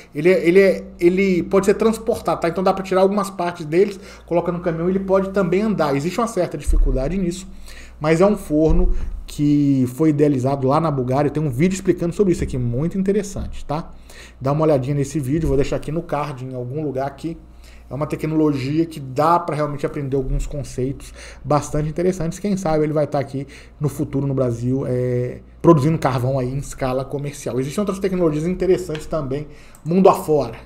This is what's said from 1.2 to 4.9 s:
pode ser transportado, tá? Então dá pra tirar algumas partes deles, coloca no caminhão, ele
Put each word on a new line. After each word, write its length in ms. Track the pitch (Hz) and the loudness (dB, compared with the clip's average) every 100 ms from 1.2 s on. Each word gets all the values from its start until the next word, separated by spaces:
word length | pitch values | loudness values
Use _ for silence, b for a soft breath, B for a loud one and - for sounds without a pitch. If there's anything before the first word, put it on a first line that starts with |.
| 196 175 | 2 2
pode 220 | - 196 196 | 2 2 2
ser 80 | |
transportado, 680 | 202 226 220 - - 185 156 | 2 2 0 -2 -2 -2 0
tá? 80 | 170 | -2
Então 160 | 175 | 0
dá 80 | 190 | 0
pra 100 | 190 | 0
tirar 200 | 190 185 | 0 4
algumas 280 | 196 208 185 | 4 2 -4
partes 340 | - 175 175 151 | -4 -4 -4 0
deles, 340 | 170 202 - B B - | 2 2 0 B B -2
coloca 240 | 170 175 | 0 0
no 100 | 170 | -2
caminhão, 280 | 175 160 | -2 -2
ele 120 | 175 | 0